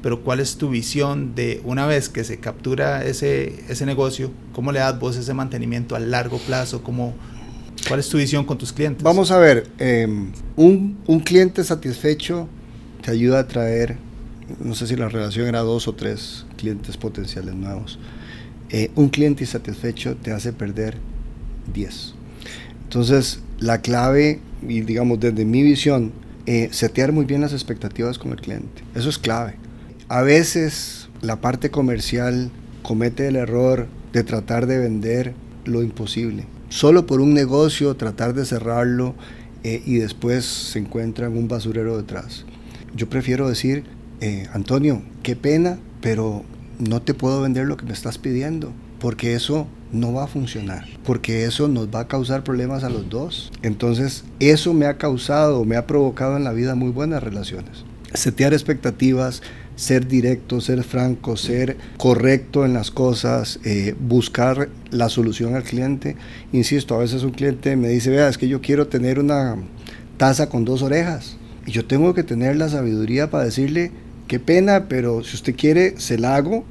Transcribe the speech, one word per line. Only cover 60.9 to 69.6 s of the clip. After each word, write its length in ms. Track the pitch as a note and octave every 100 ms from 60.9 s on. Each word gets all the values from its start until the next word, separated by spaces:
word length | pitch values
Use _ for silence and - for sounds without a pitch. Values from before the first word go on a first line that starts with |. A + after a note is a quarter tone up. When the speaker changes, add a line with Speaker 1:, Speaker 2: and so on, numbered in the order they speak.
| B2+ B2+ A#2+ - A2+
Speaker 2:
ser 400 | - B2 B2+ C3+ - -
correcto 680 | B2+ A#2+ B2 C3+ C3+ D3 C3+
en 80 |
las 180 | B2 G#2+
cosas, 680 | - B2+ A#2+ A#2+ B2 A2+ -
eh, 320 | A2+ G#2 G2+ -
buscar 720 | C3 A#2+ A#2 - B2 C3 C#3+ - -
la 160 | B2 A#2
solución 460 | B2 A2+ - A#2 C3
al 80 |
cliente. 520 | B2+ A#2 B2+ C#3 C#3+ - - - -
Insisto, 440 | B2+ A#2 C#3+ C3+ A#2
a 40 |
veces 240 | A#2+ C3
un 80 | C3+
cliente 440 | B2 C#3 B2 C#3 C3+
me 100 | A#2+
dice, 200 | A#2+ A#2
"Vea, 160 | C3+ D3
es 100 | A#2+
que 100 | B2+
yo 120 | C3+
quiero 260 | - C#3+ D3
tener 300 | C3 B2 C3+
una 360 | C#3+ C#3+ C3 A2